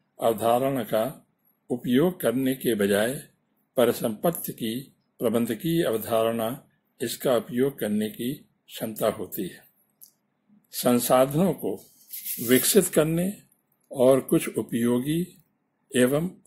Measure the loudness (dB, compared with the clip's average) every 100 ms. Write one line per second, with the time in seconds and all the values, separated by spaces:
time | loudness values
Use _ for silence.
0 | _ -2 0 2 2 2 0 -4 -2 -2
1 | -2 -6 _ _ _ _ -8 -6 0 2
2 | 2 0 -2 0 0 -2 0 2 2 2
3 | 2 -2 -10 _ _ _ _ 0 2 0
4 | -4 -2 -2 -2 -6 -8 -6 -8 -10 _
5 | _ -6 -2 0 0 -2 -2 0 0 -2
6 | -2 0 0 0 -4 -6 -14 _ _ -8
7 | -8 -2 0 0 0 0 0 0 -2 -2
8 | -2 -4 -6 -8 _ _ _ -10 -10 -2
9 | -2 -2 -6 -8 -10 -10 -20 _ _ _
10 | -20 _ _ _ _ _ _ -4 2 2
11 | 4 4 4 2 0 0 -6 -8 -12 _
12 | -18 -14 -10 -6 2 2 4 4 4 2
13 | 0 0 -2 -6 -14 _ _ _ -10 2
14 | 4 4 4 0 0 -4 -4 -2 0 0
15 | 0 -2 -4 -10 _ _ _ _ _ 2
16 | 2 2 -2 -6